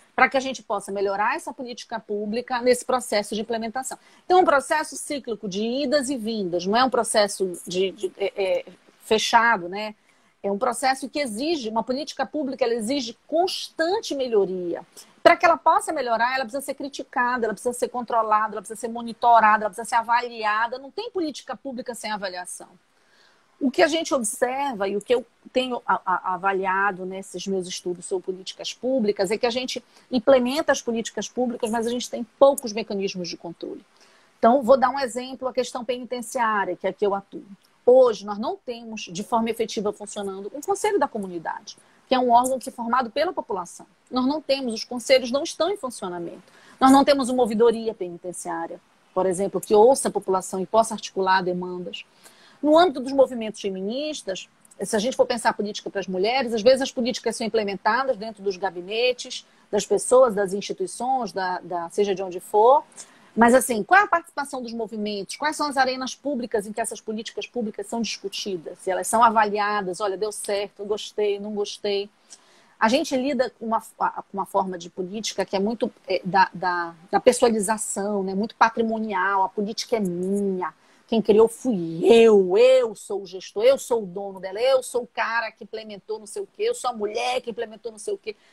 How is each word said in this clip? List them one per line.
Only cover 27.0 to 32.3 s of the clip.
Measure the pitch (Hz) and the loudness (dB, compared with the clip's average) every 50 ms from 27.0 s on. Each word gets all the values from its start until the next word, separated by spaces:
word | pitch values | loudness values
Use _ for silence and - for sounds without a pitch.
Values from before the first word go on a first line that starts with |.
| 185 | -8
nesses | 185 190 190 196 - - 180 - 196 | -10 -10 -10 -12 -12 -12 -10 -6 -4
meus | 190 190 180 | -4 -4 -4
estudos | 180 185 - - 180 180 180 - | -4 -8 -8 -6 -6 -8 -8 -8
sobre | - 196 185 180 | -6 -6 -6 -6
políticas | - 185 185 185 - - - - - - | -6 -10 -10 -10 -14 -14 -12 -12 -12 -12
públicas | - - 254 262 269 214 202 202 - 196 180 | -6 -4 0 0 2 2 2 2 0 0 0
é | 220 208 | 0 -2
que | - | -2
a | 240 | -2
gente | 226 247 247 - - - _ _ _ _ _ - | -2 -2 -6 -6 -8 -10 _ _ _ _ _ -2
implementa | 247 254 - - 269 262 240 247 269 311 330 - 269 | -2 0 4 6 6 6 4 2 -2 -2 0 0 0
as | - | 0
políticas | - 240 226 226 220 - - 214 196 - | 0 -4 -4 -4 -4 -6 -6 -8 -8 -8
públicas, | - 240 254 240 247 - - 220 | -4 -4 -2 -2 -2 -4 -4 -4
mas | 220 233 220 233 | -2 -2 -2 -2
a | |
gente | 240 247 226 - | -4 -4 -6 -6
tem | - 233 240 - | -8 -8 -10 -6